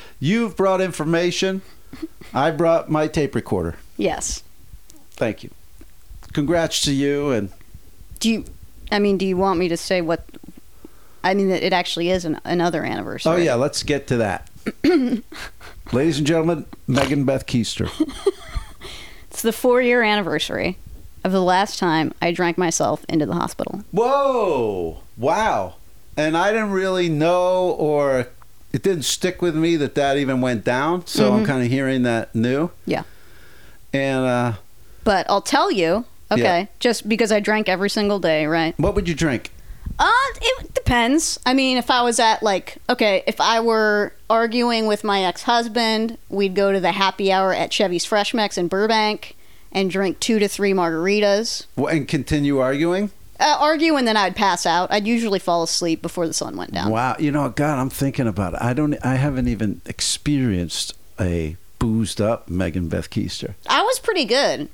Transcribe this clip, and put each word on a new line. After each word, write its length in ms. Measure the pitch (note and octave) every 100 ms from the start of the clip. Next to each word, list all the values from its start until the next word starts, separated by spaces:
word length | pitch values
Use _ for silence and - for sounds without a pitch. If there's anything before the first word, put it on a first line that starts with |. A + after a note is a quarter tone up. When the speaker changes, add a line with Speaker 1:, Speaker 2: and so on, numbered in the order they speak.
| - -
Speaker 1:
You've 340 | C3+ A3+ A3+
brought 280 | - F#3+ F#3
information. 800 | F#3+ - D#3 E3+ F3 E3+ F#3+ F#3+ - - - -
Speaker 2:
<laughs> 360 | - - -
Speaker 1:
I 160 | B2+ D3+
brought 400 | D3+ E3 E3 -
my 160 | D#3 D#3
tape 260 | D#3 C#3
recorder. 420 | A#2+ - G2 E2 - - -
Speaker 2:
Yes. 460 | G3 - - - - - - - - - -
Speaker 1:
Thank 300 | - A#2 G2+
you. 60 | - - - - - - - - -
Congrats 480 | - C#3+ E3+ D#3+ -
to 100 | D3
you. 380 | C#3 C#3+ C#3+ C#3+
And 180 | A#2 G2+ - - - - - - -
Speaker 2:
Do 80 | A3
you, 140 | A3 - - - - -
I 60 | G#3
mean, 180 | G3+ F#3+
do 80 |
you 140 | F#3+ F3+
want 200 | G3 E3+
me 100 | F3+
to 80 | E3
say 240 | - F#3
what, 240 | D#3+ E3 - - - - - - - - - -
I 100 | F#3
mean, 180 | G3 G3
it, 120 | F#3
it 100 | F#3
actually 380 | F#3 F3+ - E3+
is 160 | F#3 E3+
an, 120 | -
another 400 | - F3 E3+ E3
anniversary. 480 | - F#2+ F#2+ - D#3+
Speaker 1:
Oh, 40 | F3
yeah, 180 | E3
let's 280 | A#2+ D3 -
get 240 | - C#3+ -
to 100 | B2
that. 320 | G#2 F2+ - - - -
Speaker 2:
<clears throat> 0 | D4 F4 B3 A#3 - - - - - - -
Speaker 1:
Ladies 240 | A#2+ D#3+ C#3+
and 80 | D3
gentlemen, 380 | E3 D#3+ D#3+ - - -
Megan 380 | C3 B2+ C#3+
Beth 220 | C3+ C3+ -
Keister. 440 | A#2+ G#2+ - E2+
Speaker 2:
<laughs> 420 | - D#4 - - - - - - - - - - - -
It's 120 | -
the 100 | A3
four-year 520 | A3 B3+ B3 B3 B3
anniversary 760 | A3 G#3 F3 D3+ - - C3 F3+ - - - -
of 80 | F#3+
the 100 | F#3+
last 380 | F3+ F#3 G#3 -
time 340 | F3+ D#3+ D3 -
I 80 | E3+
drank 260 | E3+ F3 E3+
myself 480 | F3 - D#3 D3+ -
into 180 | D#3+ C#3+
the 80 |
hospital. 480 | E3+ - - - G3+ -
Speaker 1:
Whoa! 1120 | F3 A#3+ C#4+ C#4 B3 G3 C#3 A2+ F#2+ E2 D#2+ - -
Wow! 580 | B2+ F#3 A3 B2 F2+ - - - - -
And 200 | D#3 E3
I 160 | G3
didn't 180 | A3 G#3+
really 380 | F#3+ F#3+ F#3 F3
know, 600 | D3+ D#3+ F3+ F3+ F#3 F3+
or 560 | - D3+ D3 C#3 C3 A#2+ - - - -
it 120 | B2+
didn't 180 | G3 F3
stick 400 | A#2+ - F#3 F3
with 140 | F3 D#3
me 180 | E3
that 220 | E3 C3+ -
that 200 | C#3 C#3
even 220 | C3+ C3
went 240 | B2+ A#2
down. 400 | A2 B2 D3+ F3 E3+
So 240 | - G#3
I'm 60 | G#3+
Speaker 2:
Mm-hmm. 80 | G#3
Speaker 1:
kinda 180 | C3 A#2+
hearing 360 | C3+ C3+ C3
that 280 | B2 A2+ -
new. 380 | A2+ A#2+ C#3 E3+ - -
Speaker 2:
Yeah. 160 | - - - - - - - - - -
Speaker 1:
And, 320 | C#3 C#3 C3
uh, 280 | C3 B2 B2 G#2+ - - - -
Speaker 2:
But 240 | - F#3+ -
I'll 140 | G3+
tell 300 | - C#4 F#4+
you, 320 | A#3 E3 G3+ A#3+ - -
Speaker 1:
Yeah. 60 | A3
Speaker 2:
okay, 320 | F#3+ F3 G3 -
just 300 | B3 A3+ G#3
because 240 | A3 A3
I 80 | G#3+
drank 280 | G#3 G#3+ G#3
every 220 | F#3 G3
single 300 | G#3+ G3+ G3+
day, 260 | E3+ D#3 D3+
right? 320 | E3 D#3+ -
Speaker 1:
What 160 | E3
would 140 | F3+ F3
you 60 | D3
drink? 340 | D#3+ A#2+ - - - - - -
Speaker 2:
Uh, 140 | E4+ A#4+ C5+ -
it 340 | A4+ B4+ -
depends. 640 | - - B3 A#3 D4+ - - B3+
I 80 |
mean, 220 | C4+ C4 B3+
if 100 | A#3+
I 140 | B3+
was 160 | A#3+ A#3
at, 240 | A3+ G#3+
like, 360 | G#3+ F#3+ - - -
okay, 320 | B3 A3 F#3+ -
if 120 | -
I 200 | - A3+
were 520 | A#3 A3 G#3+ G#3 G#3 - -
arguing 600 | A3+ A3+ A#3+ A#3+ A3+ A3
with 160 | G#3
my 180 | G#3 G3
ex-husband, 960 | F#3 - - A#3 A#3 A3 A3+ A3 A3+ A3+ -
we'd 280 | G3+ G3 F#3
go 160 | G3
to 80 | G3
the 100 | F3+
happy 400 | G3 G3 - F#3+
hour 240 | F#3+ F#3+
at 160 | B2+ -
Chevy's 340 | - G3 F3
Fresh 300 | - G#3+ G#3
Mix 240 | A#3 G#3 -
in 80 | F3
Burbank 720 | F#3+ A3 A3 G#3+ G#3+ - - - - -
and 180 | F#3+ F#3+
drink 260 | F#3+ F#3+ -
two 220 | - A3
to 80 | G3+
three 240 | - G3
margaritas. 920 | F#3+ E3+ D#3+ F#3 G#3 G3+ G3+ A3+ - - -
Speaker 1:
Wh-, 140 | C#3+
and 160 | E3 B2+
continue 500 | D3+ B2 D3+ C#3+ C#3
arguing? 540 | B2+ C#3 E3+ F#3 G3+ - - -
Speaker 2:
Uh, 180 | D4+ D4
argue 340 | D4 D#4 D#4+
and 140 | D4 A#3+
then 80 | G#3+
I'd 180 | F#3
pass 320 | G3 G3 F3 F3+
out. 240 | E3+ F3+
I'd 160 | G#3+ G#3
usually 320 | A#3 A3+ G3
fall 240 | - E3+
asleep 400 | E3 - F3 D#3+
before 240 | E3+ - E3
the 80 |
sun 220 | - - F#2
went 160 | -
down. 180 | - D2
Speaker 1:
Wow. 240 | A2 B2+ -
You 100 | D3
know, 180 | D3 C3+
God, 280 | - D3 C#3+
I'm 120 | C3+
thinking 360 | - C#3 - A#2
about 280 | F#2+ F#2
it. 80 | -
I 100 | A#2
don't, 220 | B2+ D3+ C#3+ B2+
I 80 |
haven't 320 | C3 D3 C3 B2
even 340 | G#2+ A2 - -
experienced 1080 | - - - - C#3+ B2+ F2+ E2+ - - - - -
a 360 | F#2 E2+ D#2 E2+ - -
boozed 420 | A#2+ A2+ G#2+ -
up 280 | G#2+ A#2 -
Megan 400 | F2 F2+ D#2+ E2+
Beth 220 | F#2 -
Keister. 440 | A2 G2 - - - -
Speaker 2:
I 140 | C4+
was 180 | G#4 B4+
pretty 240 | - F#4
good 440 | G#3+ B3+ A3 C3 -